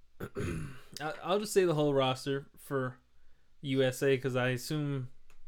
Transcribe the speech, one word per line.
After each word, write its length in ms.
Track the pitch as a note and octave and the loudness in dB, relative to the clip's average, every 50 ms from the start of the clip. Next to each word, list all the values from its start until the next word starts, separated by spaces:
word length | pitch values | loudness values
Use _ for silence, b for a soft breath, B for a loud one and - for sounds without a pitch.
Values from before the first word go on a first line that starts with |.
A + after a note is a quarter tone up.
| - - - - | -20 -20 -14 -12
<clears throat> 800 | - - - - - F2 E2+ D#2 - - C3 - - - - - | -12 -10 -6 -6 -4 -4 -4 -6 -6 -8 -10 -12 -14 -14 -12 -8
I, 140 | C#3+ D#3 D3+ - - | -8 -8 -8 -6 -2
I'll 160 | E3 F#3 G#3 | 0 0 0
just 160 | G#3+ G#3 - | 0 2 4
say 100 | G3+ F#3 | 4 6
the 80 | F3 D#3 | 6 6
whole 200 | D3+ D3+ D3 C#3+ | 4 4 4 6
roster 540 | C3+ C3 C3 C3 - - C#3+ C#3 C#3 C#3+ - - - | 6 4 4 2 0 -2 -4 -4 -4 -4 -10 -18 -16
for 400 | - - C#3+ C3+ B2+ B2+ B2+ - _ _ - - - - - - - - - - - | -8 -4 -2 -2 -2 -2 -6 -10 _ _ -20 -20 -20 -20 -20 -20 -20 -20 -18 -10 -4
U 200 | C#3 C3+ C3+ C3 | 0 2 4 4
S 200 | B2+ B2+ - C#3+ | 2 2 2 4
A, 160 | C#3 C#3 B2 | 4 4 4
'cause 180 | B2+ C3+ B2 | 2 0 0
I 120 | B2+ B2 B2+ | 0 2 2
assume 580 | B2+ A#2+ - - D#3 D3+ D3 C#3+ C#3+ C3+ B2+ - - - - - - - - | 0 -2 -2 -4 -2 -2 -2 -2 -2 -4 -6 -8 -10 -14 -16 -14 -14 -12 -10